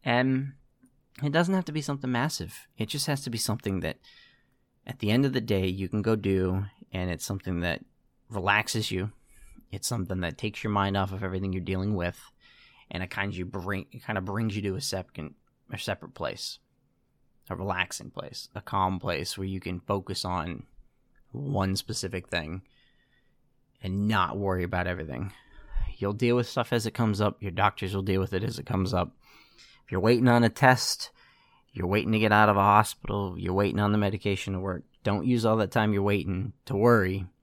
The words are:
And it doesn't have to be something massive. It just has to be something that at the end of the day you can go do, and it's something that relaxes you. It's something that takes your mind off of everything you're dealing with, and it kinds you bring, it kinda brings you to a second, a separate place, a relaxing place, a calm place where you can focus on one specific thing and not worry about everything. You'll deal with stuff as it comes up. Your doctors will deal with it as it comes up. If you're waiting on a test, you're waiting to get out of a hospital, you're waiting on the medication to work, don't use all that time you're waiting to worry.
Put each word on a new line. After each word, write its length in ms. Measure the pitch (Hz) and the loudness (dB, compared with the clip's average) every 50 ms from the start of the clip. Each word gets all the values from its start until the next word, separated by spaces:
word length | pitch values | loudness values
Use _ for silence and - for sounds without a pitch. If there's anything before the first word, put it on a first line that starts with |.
And 520 | - 131 120 123 127 131 131 131 139 139 - - _ _ _ _ _ _ _ _ _ _ _ - | 0 2 2 4 4 4 2 0 -2 -4 -10 -16 _ _ _ _ _ _ _ _ _ _ _ -4
it 80 | 143 147 | -4 0
doesn't 240 | 143 160 175 175 190 | 2 2 4 4 2
have 120 | 190 175 | 0 0
to 60 | - | -2
be 80 | 151 156 | -6 -6
something 300 | 143 - 143 135 139 127 | -4 -4 -4 -4 -2 -2
massive. 560 | 123 120 127 156 - - - 85 - - - _ _ | 0 0 0 0 -2 -4 -8 -8 -10 -16 -20 _ _
It 100 | - 113 | -6 -6
just 200 | 107 - 147 - | -4 -4 -4 -2
has 160 | - 143 135 | -2 -2 -2
to 80 | - 127 | -2 -6
be 80 | 117 107 | -4 -4
something 400 | - - 104 - - 107 95 92 | -2 -2 -2 -2 -2 -2 -2 -2
that 180 | 82 80 - _ _ - - - - _ _ _ _ _ _ _ _ _ _ _ _ | -2 -4 -6 _ _ -20 -20 -20 -20 _ _ _ _ _ _ _ _ _ _ _ _
at 140 | - 107 - | -12 -10 -4
the 140 | - 104 | 0 2
end 120 | 107 127 139 | 2 2 2
of 100 | 139 131 | 2 0
the 60 | 131 | -2
day 280 | 110 - 104 95 95 95 | 0 0 0 2 2 0
you 200 | 92 95 95 92 | -2 -2 -4 -2
can 140 | - 104 | -2 -2
go 140 | 98 113 110 | 2 2 0
do, 500 | 104 98 98 95 95 92 92 92 95 101 98 _ _ - _ | 2 2 2 2 2 2 2 0 -2 -2 -6 _ _ -20 _
and 180 | - 95 90 92 | -6 -6 -4 -4
it's 120 | 85 82 - | -4 -6 -6
something 360 | - 101 95 - 90 92 85 | -6 -6 -6 -4 -4 -4 -2
that 240 | 85 87 73 - - _ _ _ _ _ _ _ _ _ | -2 -2 -4 -4 -8 _ _ _ _ _ _ _ _ _
relaxes 640 | 117 104 87 101 101 104 110 - - 113 107 - | -8 -2 2 2 2 2 2 0 -2 -2 -2 -2
you. 220 | 101 92 92 107 - _ _ _ - - - - - - - _ | -2 -4 -4 -4 -8 _ _ _ -20 -20 -20 -20 -20 -20 -18 _
It's 160 | - 98 - | -12 -8 -6
something 340 | - 120 110 92 - 95 92 | -4 -4 -4 -4 -4 -4 -4
that 160 | 87 82 73 | -4 -4 -6
takes 280 | - - 110 107 - - | -4 -6 -6 -6 -4 -4
your 80 | 107 | -2
mind 240 | 104 101 98 98 98 | 0 0 0 2 2
off 160 | 98 95 95 | 0 0 -2
of 100 | 95 92 | -4 -6
everything 300 | 92 92 92 92 98 98 | -6 -4 -4 -4 -2 -2
you're 100 | 92 92 | -4 -4
dealing 320 | 87 95 95 92 95 104 104 | -4 -4 -2 -2 0 -2 -2
with, 380 | 92 87 90 - - - - _ _ _ - - - - - _ - - _ | 0 -2 -2 -4 -6 -20 -20 _ _ _ -20 -20 -20 -20 -20 _ -20 -20 _
and 140 | - 90 92 | -8 -8 -8
it 60 | 90 | -6
kinds 280 | - - 98 101 90 90 | -4 -4 -4 -4 -4 -4
you 60 | 90 | -6
bring, 400 | 92 - 98 85 95 101 95 - _ | -6 -6 -8 -6 -4 -4 -6 -6 _
it 120 | - 113 - | -16 -14 -8
kinda 160 | - 110 98 | -4 -4 -4
brings 360 | 92 95 98 107 113 110 101 | -4 -2 -2 -2 -2 -2 -2
you 60 | 107 | -2
to 120 | 98 101 92 | -2 -2 -4
a 60 | 95 | -4
second, 560 | - - - 95 90 _ _ - 76 76 - _ _ _ _ _ _ _ | -4 -4 -4 -6 -6 _ _ -10 -10 -10 -12 _ _ _ _ _ _ _
a 80 | 113 107 | -12 -8
separate 360 | - - 98 - - - - | -4 -6 -6 -6 -6 -18 -10
place, 440 | - 82 64 50 - - - - - _ _ _ _ _ _ _ _ _ _ _ _ _ _ _ _ _ - | -6 -6 -6 -6 -6 -10 -12 -12 -14 _ _ _ _ _ _ _ _ _ _ _ _ _ _ _ _ _ -12
a 60 | 95 | -10
relaxing 560 | 85 95 101 92 90 90 - - - - - | -6 -4 -4 -2 -2 -4 -4 -6 -12 -14 -12
place, 380 | _ - - - - - - - _ | _ -12 -12 -12 -12 -14 -16 -12 _
a 60 | 104 | -14
calm 380 | - - - 98 95 92 95 90 | -10 -4 0 2 2 2 0 -2
place 400 | - 95 87 69 87 - - - | -2 -4 -4 -4 -4 -6 -6 -6
where 80 | 95 | -6
you 140 | 95 95 92 | -6 -6 -6
can 180 | - 92 90 90 | -6 -8 -8 -8
focus 440 | - - 101 98 92 - 95 - - | -4 -2 -4 -4 -2 -6 -6 -6 -4
on 420 | 92 90 90 78 87 82 - - _ - - - _ _ _ _ _ _ _ _ _ | -4 -4 -4 -4 -4 -8 -10 -12 _ -20 -20 -20 _ _ _ _ _ _ _ _ _
one 460 | - - 143 139 139 101 95 95 95 | -10 -8 -6 -2 -2 0 0 0 -2
specific 520 | 101 - - 107 - - 92 92 92 90 - | -4 -4 -6 -8 -6 -6 -6 -6 -6 -8 -4
thing 340 | - 87 78 78 85 95 - _ _ _ _ _ _ _ _ _ _ _ _ _ _ _ _ _ _ _ _ _ _ _ | -6 -4 -4 -4 -8 -10 -10 _ _ _ _ _ _ _ _ _ _ _ _ _ _ _ _ _ _ _ _ _ _ _
and 260 | - 95 95 98 101 107 | -6 -4 -2 0 2 4
not 280 | 110 98 90 85 - | 4 4 4 4 0
worry 280 | 98 101 98 92 90 90 | -2 0 0 0 0 0
about 220 | 87 90 90 90 | 0 0 -2 0
everything. 460 | 90 90 - 82 76 65 60 85 98 - - _ - - - - - - - - - - | -2 -4 -4 -6 -8 -6 -6 -6 -8 -8 -14 _ -20 -20 -20 -16 -4 0 0 0 0 -2
You'll 160 | - 98 101 | -4 -2 -2
deal 240 | 104 107 123 120 120 | 0 2 2 4 4
with 120 | 123 117 - | 4 2 0
stuff 240 | - 131 117 - | -2 -4 0 0
as 120 | 123 117 110 | 0 0 0
it 100 | 113 - | -2 0
comes 260 | - 117 110 101 98 | 0 2 2 4 2
up. 220 | 107 104 - _ | 2 0 0 _
Your 100 | - 98 | -8 -6
doctors 420 | 82 95 98 101 - - - 92 101 | 0 4 2 2 2 0 -6 -4 -2
will 80 | 98 | -2
deal 180 | 95 95 95 95 | 0 2 2 2
with 120 | 95 95 | 2 0
it 100 | 95 92 | 0 -2
as 160 | 90 - 113 - | -2 -2 -4 -6
it 80 | - | -6
comes 260 | - - 95 92 92 | -2 0 0 0 2
up. 240 | - 90 87 - - _ _ - - - - _ _ - - - - _ _ | 2 0 0 -2 -6 _ _ -20 -20 -20 -20 _ _ -20 -20 -20 -20 _ _
If 80 | - | -4
you're 80 | 95 95 | -2 2
waiting 280 | 90 110 123 117 123 123 | 4 6 6 6 6 6
on 160 | 120 120 120 | 6 8 6
a 40 | 110 | 4
test, 640 | - - - 131 127 117 - - - - - - _ _ - _ _ _ _ _ _ _ _ _ | 4 6 6 6 6 6 2 -4 -4 -4 -8 -14 _ _ -20 _ _ _ _ _ _ _ _ _
you're 140 | _ - 92 | _ -6 -2
waiting 260 | 90 98 107 - 101 | 0 2 2 2 2
to 60 | 110 107 | 2 2
get 140 | 110 107 | 4 6
out 160 | 104 104 107 104 | 6 8 8 8
of 80 | 101 | 6
a 60 | 101 | 6
hospital, 760 | 98 104 101 107 107 - - _ - - 104 101 101 92 90 85 | 6 8 8 8 6 4 -4 _ -6 -4 -2 -2 -2 -4 -6 -4
you're 160 | 90 90 92 | -4 0 2
waiting 260 | 98 101 98 - 98 | 2 2 2 2 2
on 120 | 104 101 | 2 2
the 60 | 104 107 | 4 2
medication 560 | 101 98 101 98 - 104 98 92 - - 98 | 2 0 -2 -2 -2 -2 -2 -2 -4 -6 -6
to 60 | 92 | -4
work, 220 | 92 95 90 - - _ _ _ _ | -4 -4 -6 -6 -8 _ _ _ _
don't 220 | 107 101 101 80 | -2 0 0 2
use 200 | 123 123 117 110 | 2 2 4 4
all 100 | 113 110 110 | 4 4 4
that 120 | 104 92 | 2 2
time 220 | - 120 107 107 | 2 2 2 4
you're 100 | 104 101 | 2 2
waiting 500 | 98 101 101 101 76 87 92 92 95 104 - _ _ | 2 2 2 2 0 -2 -2 -2 -4 -6 -10 _ _
to 100 | - - | -4 0
worry. 500 | 98 107 120 120 110 95 92 95 98 92 92 _ _ | 4 6 6 6 6 4 2 -2 -4 -6 -8 _ _